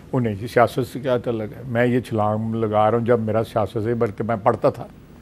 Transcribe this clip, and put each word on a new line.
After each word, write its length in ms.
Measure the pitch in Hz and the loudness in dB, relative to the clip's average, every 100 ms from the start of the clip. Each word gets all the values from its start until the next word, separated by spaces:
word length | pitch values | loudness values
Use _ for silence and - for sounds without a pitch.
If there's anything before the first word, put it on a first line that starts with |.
| - | -6
ओ 60 | 135 | -2
नहीं 160 | 117 98 | -2 -4
जी, 120 | 113 | 0
सियासत 360 | - 117 - | 4 4 2
से 160 | 123 135 | -4 -4
क्या 180 | 127 123 | -2 0
ताल्लुक 340 | 127 113 104 | 0 -4 -6
है? 180 | - 127 | -10 -4
मैं 160 | 117 123 | 0 2
ये 160 | 123 | 2
छलांग 540 | 110 110 104 107 113 113 | 0 0 0 0 -2 -2
लगा 340 | 110 107 107 | 0 4 4
रहा 100 | 117 | 2
हूँ 80 | 117 | 2
जब 120 | 120 | 2
मेरा 240 | 110 107 | 2 -2
सियासत 340 | 110 117 101 113 | 0 -2 -2 -2
से, 160 | 107 | -2
बल्कि 300 | 117 113 98 | 0 -2 -2
मैं 200 | 110 113 | -4 0
पढ़ता 280 | 113 113 143 | 0 2 0
था। 180 | - 120 - - - | -2 -8 -18 -20 -20